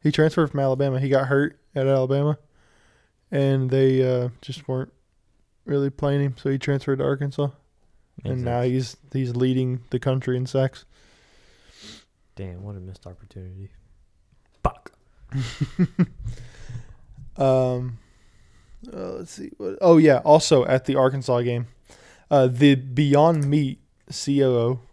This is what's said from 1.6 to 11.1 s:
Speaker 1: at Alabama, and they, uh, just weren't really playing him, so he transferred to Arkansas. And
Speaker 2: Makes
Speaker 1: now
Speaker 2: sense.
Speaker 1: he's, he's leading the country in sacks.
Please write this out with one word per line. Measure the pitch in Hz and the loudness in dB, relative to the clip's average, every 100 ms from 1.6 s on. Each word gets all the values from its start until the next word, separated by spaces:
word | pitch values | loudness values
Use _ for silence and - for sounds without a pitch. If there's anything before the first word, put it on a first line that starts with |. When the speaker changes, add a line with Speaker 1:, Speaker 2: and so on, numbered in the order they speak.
| _ | _
Speaker 1:
at | 143 135 | -4 0
Alabama, | 135 131 139 147 147 _ _ _ _ _ _ _ _ _ | 0 0 0 0 -4 _ _ _ _ _ _ _ _ _
and | 143 139 135 127 | -2 0 0 0
they, | 131 135 131 | 2 4 4
uh, | 127 123 123 120 | 2 0 -2 -8
just | - 131 - | -14 -14 -8
weren't | 131 - _ _ _ _ _ _ _ - | -8 -8 _ _ _ _ _ _ _ -4
really | 143 139 | -2 -2
playing | 139 143 143 | -2 -2 0
him, | 143 123 | -2 -4
so | 139 | -4
he | 135 | -4
transferred | - 139 - 135 | -2 -4 -2 -2
to | |
Arkansas. | 139 139 143 135 143 - _ _ _ _ _ - | -2 -2 -4 -4 -6 -6 _ _ _ _ _ -14
And | - 127 | -8 -6
Speaker 2:
Makes | |
Speaker 1:
now | 120 120 | -2 0
Speaker 2:
sense. | 127 | 0
Speaker 1:
he's, | 131 120 - _ | 0 -4 -10 _
he's | 131 127 120 | -6 -4 0
leading | 127 127 127 127 - | 0 0 -2 -4 -6
the | 127 | -4
country | 139 131 127 127 | -2 -2 -2 -4
in | 127 | -2
sacks. | 135 131 - - _ _ | 0 -2 -4 -20 _ _